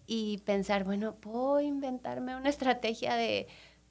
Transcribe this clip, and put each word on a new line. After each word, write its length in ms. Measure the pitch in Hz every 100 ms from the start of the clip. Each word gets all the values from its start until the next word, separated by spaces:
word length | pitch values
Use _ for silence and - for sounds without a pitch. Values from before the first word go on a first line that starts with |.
| -
y 320 | 226 214 208
pensar, 440 | - 202 196 202
bueno, 320 | 190 202 220 214
puedo 440 | 208 226 262 285
inventarme 760 | 294 285 277 254 247 247 254 254
una 140 | 262
estrategia 680 | 285 262 247 220 233 247 240
de, 320 | 226 202 - - - - _